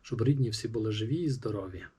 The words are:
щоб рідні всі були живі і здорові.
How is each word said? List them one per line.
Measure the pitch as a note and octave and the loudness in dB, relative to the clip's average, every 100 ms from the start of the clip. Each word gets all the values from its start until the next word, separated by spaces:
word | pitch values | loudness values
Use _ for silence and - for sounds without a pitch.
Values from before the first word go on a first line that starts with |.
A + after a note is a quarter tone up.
щоб | - A#2 | -6 2
рідні | A2+ C#3+ A#2+ | 4 4 2
всі | G#2+ A2 | 0 -2
були | A2 A2 | 0 0
живі | G#2+ A2 D#3+ | 0 0 0
і | E3 | 0
здорові. | A#2+ A2 G#2 F#2+ F2+ - | -2 -4 -4 -6 -10 -12